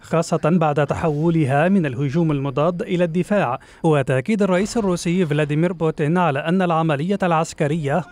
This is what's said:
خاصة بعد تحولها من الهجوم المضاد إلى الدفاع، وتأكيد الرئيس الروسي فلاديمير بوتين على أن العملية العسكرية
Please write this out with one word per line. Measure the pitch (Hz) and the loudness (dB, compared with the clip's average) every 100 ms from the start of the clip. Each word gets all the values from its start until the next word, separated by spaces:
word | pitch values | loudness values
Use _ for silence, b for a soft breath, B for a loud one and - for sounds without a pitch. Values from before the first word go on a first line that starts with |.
خاصة | - 165 165 165 | -4 -2 0 -2
بعد | 151 180 156 147 143 | 2 2 2 0 0
تحولها | - 170 147 170 165 139 139 175 | 0 -2 0 0 2 2 2 2
من | 196 151 | 2 0
الهجوم | 127 143 156 160 | -2 -2 0 0
المضاد | 143 135 131 160 175 | 0 -2 0 0 -2
إلى | - 175 | -4 -2
الدفاع، | 175 175 170 202 135 131 B B | 0 -2 0 0 0 -4 B B
وتأكيد | 165 147 135 131 131 220 | 0 2 2 0 0 0
الرئيس | 196 180 214 240 | 2 0 0 -2
الروسي | 202 175 175 180 165 | -2 -2 -2 0 0
فلاديمير | 147 147 151 175 | 0 0 0 0
بوتين | 170 160 156 147 180 | 0 -2 0 0 2
على | 175 135 | 2 0
أن | 156 190 | 0 0
العملية | 175 160 160 139 175 202 | 2 2 0 0 -2 -2
العسكرية | 180 160 165 - 147 165 139 160 - | 0 0 -2 -2 -2 -2 -2 -2 -2